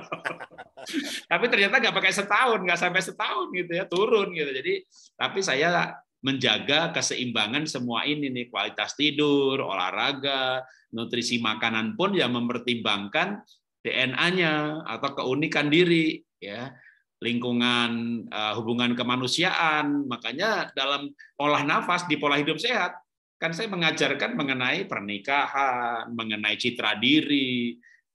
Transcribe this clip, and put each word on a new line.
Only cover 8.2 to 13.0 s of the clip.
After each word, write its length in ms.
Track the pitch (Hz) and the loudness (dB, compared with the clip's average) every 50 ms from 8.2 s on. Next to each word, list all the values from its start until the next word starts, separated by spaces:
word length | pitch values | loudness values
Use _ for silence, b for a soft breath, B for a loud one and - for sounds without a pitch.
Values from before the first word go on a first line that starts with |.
| 143 135 | -2 -4
nih, 240 | 127 123 120 - | -4 -6 -6 -4
kualitas 480 | 110 98 104 107 - 107 104 - - - | -2 -2 -2 -2 -2 -4 -4 -4 -2 0
tidur, 640 | 143 151 143 147 151 147 143 143 139 135 135 131 - | 0 2 2 4 4 4 4 4 4 2 2 0 -2
olahraga, 960 | 90 98 92 90 92 92 104 120 135 143 131 135 139 139 131 131 131 127 127 131 B B B B B | -2 -2 -2 -2 -2 -2 0 0 -2 -2 -2 -2 -2 -2 0 0 0 -2 -2 -4 B B B B B
nutrisi 480 | - 113 117 - 120 120 117 - 123 117 | -8 -8 -6 -4 -2 -2 0 0 0 0
makanan 560 | 117 110 107 107 117 117 113 110 110 110 107 | 0 0 0 0 0 0 0 0 -2 -2 0
pun 160 | - 180 202 202 170 | 0 0 2 2 2
ya 80 | 135 120 | 2 2
mempertimbangkan 1120 | 123 120 120 120 120 120 120 123 120 117 104 110 104 101 | 0 0 -2 -2 -4 -4 -2 -2 -2 -2 0 -2 -2 -2